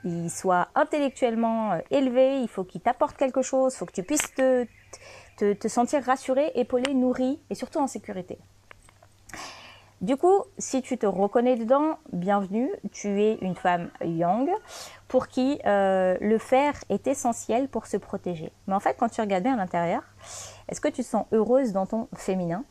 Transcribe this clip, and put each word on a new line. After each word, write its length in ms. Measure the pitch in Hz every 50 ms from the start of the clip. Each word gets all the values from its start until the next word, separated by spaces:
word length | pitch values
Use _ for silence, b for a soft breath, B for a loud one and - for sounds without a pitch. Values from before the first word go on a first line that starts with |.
| -
il 260 | 185 170 170 170 170
soit 380 | - - - 190 180 180 175 - _
intellectuellement, 960 | - 302 302 - 302 285 269 - - 262 240 226 226 233 226 226 226 220 214 185
euh, 80 | 160 - -
élevé, 500 | - 277 269 262 240 254 262 262 269 277
il 60 | 247
faut 160 | 220 - - 190
qu'il 180 | - - 180
t'apporte 360 | - 233 254 - 226 - -
quelque 260 | - 285 262 247 269 262
chose, 320 | - - 262 262 262 254
il 20 |
faut 100 | - -
que 60 | 170 -
tu 120 | - 185
puisses 280 | - 294 302 - - -
te, 320 | - 262 262 254 247 247 - _ - - - B B B B B B B B B
te, 160 | - 214 202 202
te 140 | 202 -
sentir 380 | 220 - 247 240 247 - 294 247
rassuré, 480 | 254 254 254 - - 262 254 294 311 -
épaulé, 400 | - 247 - - 247 247 277 285
nourri 460 | 254 254 254 254 254 254 254 277 320 _ _
et 60 | 196
surtout 240 | - - 233 - -
en 80 | 277 262
sécurité. 500 | - 214 - - 208 185 180 - - - - - _ - _ _ - - _ - _ _ - - _ _ _ - B B B B B B B B B B B B B B
Du 160 | - 190 269
coup, 280 | 269 - 349 381 403 - - _ -
si 220 | 196 - - 262
tu 160 | 254 - 262
te 100 | 226 -
reconnais 500 | 202 190 180 196 202 - 247 233 247 254
dedans, 420 | 233 226 220 262 277 302 311 311 - _ - -
bienvenue, 580 | 180 175 190 202 202 196 180 190 220 247 294 403 - - 202 _
tu 280 | - - 208 202 196
es 140 | 208 214 220 - -
une 140 | 185 180
femme 340 | - - 185 180 175 170 165 - - -
yang 440 | 165 170 165 170 170 185 226 269 330 370 427 B B B B B B B B B _
pour 180 | - 254 262
qui, 340 | - - 254 254 262 285 - -
euh, 500 | - 202 202 196 190 190 190 185 185 185 -
le 180 | - 208 220 220
faire 360 | - - - 262 285 240 - - - _
est 200 | 196 202 - 254
essentiel 580 | 277 - - 247 - - - - 220 240 277
pour 220 | 269 - 226 - -
se 80 | -
protéger. 560 | 202 - - - 196 - 185 175 160 160 - _ _ _ -
Mais 60 | 190
en 60 | 196
fait, 160 | - - -
quand 120 | - 254 233
tu 120 | - -
regardes 220 | 220 208 196 185 185
bien 120 | 254 269
à 20 |
l'intérieur, 480 | 233 185 180 - 175 170 165 190 254 339 - - B B B B B B B B B B -
est-ce 120 | - -
que 60 | -
tu 160 | 294 294 - 240
te 60 | -
sens 180 | - 214 - - -
heureuse 400 | 220 214 196 247 269 277 233 180
dans 140 | 190 190
ton 200 | 190 - 220 226 - -
féminin ? 480 | - - - 190 185 180 170 165 190 285 _